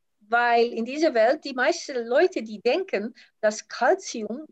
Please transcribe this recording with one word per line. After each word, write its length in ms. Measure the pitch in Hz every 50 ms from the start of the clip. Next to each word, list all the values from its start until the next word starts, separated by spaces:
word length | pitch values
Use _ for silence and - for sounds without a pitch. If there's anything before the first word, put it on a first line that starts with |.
| _ _ _ _ _ -
weil 440 | 233 240 240 240 233 240 233 240 -
in 120 | 226 226
dieser 300 | 254 269 302 330 302 254
Welt 300 | 226 214 240 311 311 -
die 100 | 277 254
meisten 520 | 254 254 302 349 - - - 277 240 233
Leute, 360 | 233 247 294 359 359 - 269 220
die 180 | 226 214 185
denken, 540 | - 233 277 370 381 - - 196 208 240 - - - _ _ _
dass 260 | - 214 214 - -
Calcium 800 | - - - 233 285 370 381 - - - 240 208 - 233 294 311 -